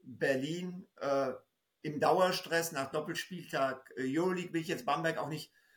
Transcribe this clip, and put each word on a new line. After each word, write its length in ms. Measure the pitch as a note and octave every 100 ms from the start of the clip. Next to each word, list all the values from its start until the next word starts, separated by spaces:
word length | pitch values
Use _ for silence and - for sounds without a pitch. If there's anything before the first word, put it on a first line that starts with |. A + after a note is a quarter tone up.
Berlin, 840 | C3 A2+ D3 C3+ C#3+ F3 F3+ F3+ - -
äh, 340 | C#3+ C#3 C3 B2 - _ _ _
im 180 | D#3 D3
Dauerstress 760 | D3 F3 F#3 F3+ - E3 E3
nach 180 | C#3+ C3+
Doppelspieltag, 1000 | D#3 D#3+ E3 - F3+ D3 F3 C3+ B2+ - -
äh, 220 | C3 D3+
Euroleague, 360 | F#3 F3 E3+
will 80 | E3
ich 60 | D#3+
jetzt 180 | E3 -
Bamberg 320 | D#3 E3 D#3+
auch 120 | C#3+
nicht, 220 | D3+ - _ _